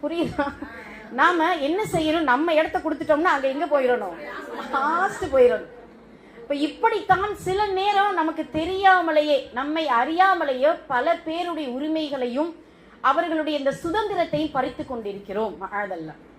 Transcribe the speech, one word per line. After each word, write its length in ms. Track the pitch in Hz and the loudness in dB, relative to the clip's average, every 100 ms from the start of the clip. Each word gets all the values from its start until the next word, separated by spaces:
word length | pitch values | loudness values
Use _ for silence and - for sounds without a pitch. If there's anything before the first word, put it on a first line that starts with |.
புரியுதா? 440 | 294 339 302 - 285 - - - - - - | -4 -2 -4 -2 -4 -4 -14 -16 -16 -18 -12
நாம 440 | 240 320 349 320 349 | 2 4 4 2 2
என்ன 280 | 277 359 440 | 0 0 0
செய்யணும்? 320 | 349 311 320 | 0 2 2
நம்ம 300 | 302 247 339 | 2 2 4
இடத்த 260 | 311 320 370 | 4 2 0
கொடுத்துட்டோம்னா 440 | 320 285 311 294 | -2 -4 2 4
அங்க 240 | 359 294 269 | 4 2 0
எங்க 180 | 269 330 | -2 0
போயிடணும்? 480 | 285 254 240 196 170 - - - - - | 2 2 0 -2 -8 -12 -12 -12 -10 -4
லாஸ்ட் 520 | 277 285 339 392 - | -2 0 0 0 -2
போயிடணும். 520 | 349 269 240 - - - - - - - - - | 0 6 6 6 -4 -18 -20 -20 -20 -20 -20 -20
இப்ப 180 | - 285 | -6 -2
இப்படித்தான் 800 | 294 - 453 440 - 359 415 392 | -2 0 0 0 2 2 2 -4
சில 320 | 359 381 415 | -4 -2 0
நேரம் 460 | 381 392 403 403 | 0 2 2 2
நமக்கு 320 | 370 320 320 269 | 2 -2 -2 -6
தெரியாமலேயே, 1000 | 311 330 381 392 370 339 311 302 285 - | -4 -4 2 4 4 4 2 4 2 0
நம்மை 340 | 233 285 311 311 | -6 -4 -2 2
அறியாமலேயே 920 | 233 262 330 381 359 302 254 277 330 - | 2 2 4 4 4 0 2 2 0 -2
பல 280 | 254 285 339 | -2 0 -2
பேருடைய 540 | 330 330 359 320 277 | -2 -4 -4 -4 -6
உரிமைகளையும் 840 | 247 302 320 302 269 247 247 330 320 - - - - | -4 -2 -2 -2 -4 -4 -2 -4 -6 -20 -20 -20 -2
அவர்களுடைய 560 | 254 285 339 320 294 294 | 0 2 0 -2 -2 -2
இந்த 160 | 277 269 | -2 -4
சுதந்திரத்தையும் 680 | 339 392 427 381 320 294 311 | -4 -2 -2 -2 -2 -2 -2
பறித்து 340 | 277 262 - 302 | -2 -4 -6 -10
கொண்டிருக்கிறோம். 680 | 240 208 196 202 196 220 180 | -8 -8 -10 -8 -4 -4 -6
மஅதல்லாஹ். 640 | 190 202 208 175 156 135 - | -8 -6 -6 -8 -10 -14 -20